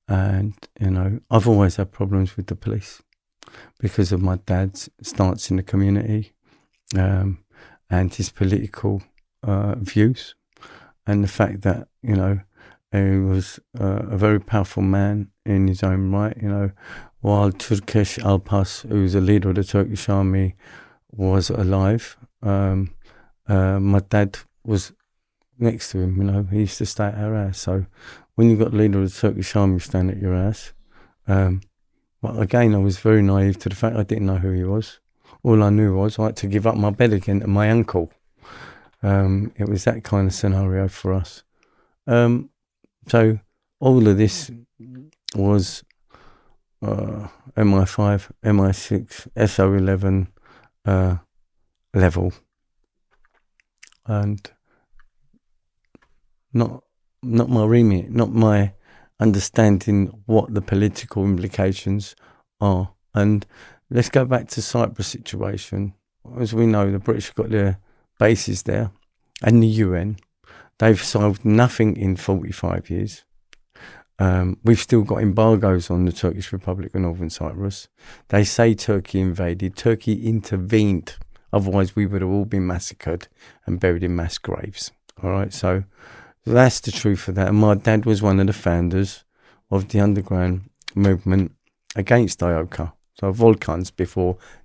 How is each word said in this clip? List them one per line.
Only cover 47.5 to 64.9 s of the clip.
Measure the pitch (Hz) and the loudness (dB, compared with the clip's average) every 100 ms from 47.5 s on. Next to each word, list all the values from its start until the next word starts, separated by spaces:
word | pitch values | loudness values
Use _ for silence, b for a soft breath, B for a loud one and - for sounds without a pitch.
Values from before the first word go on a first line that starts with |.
| - | 0
M | 107 | 2
I | 98 | 4
five, | 95 - 104 101 - - | 2 2 0 0 -4 -6
M | 107 104 | 0 2
I | 98 | 2
six, | 95 - 104 - - - | 0 -2 -4 -4 -14 -12
S | - 107 - | -2 0 2
O | 95 | 2
eleven, | 98 95 95 98 95 90 _ b b b _ | 2 0 0 0 0 -2 _ b b b _
uh, | - 95 92 92 - _ _ _ _ _ _ | -2 0 2 -2 -6 _ _ _ _ _ _
level. | - 92 90 92 - _ _ _ _ _ _ _ _ _ _ _ _ _ _ - _ - | 2 2 2 -4 -6 _ _ _ _ _ _ _ _ _ _ _ _ _ _ -20 _ -6
And | 104 104 104 - - _ _ _ - - _ _ _ _ _ _ _ _ _ _ _ _ _ _ | -2 -2 -4 -10 -20 _ _ _ -20 -20 _ _ _ _ _ _ _ _ _ _ _ _ _ _
not, | 117 117 127 - _ _ _ | -2 -2 -6 -20 _ _ _
not | 127 117 123 | -2 0 2
my | 120 | 2
remit, | 107 120 113 95 - | 4 6 6 2 0
not | 113 110 | -2 0
my | 110 110 104 101 - b b b - | 2 4 4 0 -4 b b b -2
understanding | 113 101 - - 110 98 104 101 95 104 101 | 2 2 0 2 4 4 2 0 0 -6 0
what | 110 - | 2 2
the | 104 | -4
political | 95 98 104 - - - | -2 0 0 -2 -8 -4
implications | 98 92 95 - 95 95 - 101 101 - b b _ _ | 0 0 -2 -2 -2 -2 -4 -6 -6 -16 b b _ _
are. | 104 92 92 - _ | 0 0 -2 -10 _
And | 107 101 104 - B B B _ | 0 2 0 -2 B B B _
let's | 120 120 | -2 0
go | 135 | 0
back | 127 127 - | 0 -2 -4
to | - | -8
Cyprus | - 120 107 | -4 -2 -2